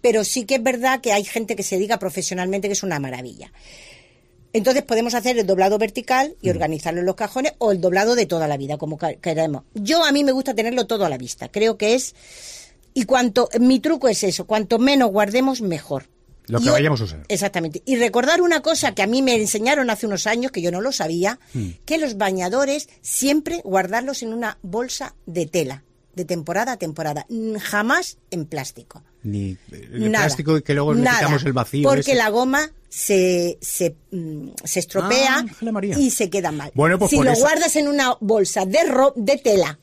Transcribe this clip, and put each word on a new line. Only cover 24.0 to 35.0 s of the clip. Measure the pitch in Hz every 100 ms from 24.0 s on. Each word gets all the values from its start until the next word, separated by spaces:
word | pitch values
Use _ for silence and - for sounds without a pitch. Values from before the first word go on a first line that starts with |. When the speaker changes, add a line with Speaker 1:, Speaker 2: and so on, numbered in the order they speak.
| 262 269
Speaker 1:
en | 233
una | 226 226 -
bolsa | 190 208 247 - 269 - -
de | 170 156
tela, | 180 139 135 _ _ _
de | -
temporada | 170 175 156 180 240
a | 240
temporada, | 170 151 156 147 -
mm, | 226 220 214
jamás | - 208 220 311 359 - _
en | 180 156
plástico. | 151 131 - - 165 _ _
Speaker 2:
Ni, | 107 104 98
eh, | 92 - - -
el | - 214
Speaker 1:
Nada, | 220 180
Speaker 2:
plástico | 147 151 156
que | 143
luego | 143 147
le | 151
Speaker 1:
nada, | 247 240
Speaker 2:
quitamos | 147 147
el | 143
vacío | 127 117 139 269
Speaker 1:
porque | 269 -
Speaker 2:
ese. |
Speaker 1:
la | 254 220
goma | 214 254 277 302 - _
se, | - - 196 185 180 175 -
se, | - - 170 156 _
mm, | 185 165 151 - -
se | 156 190
estropea | 175 196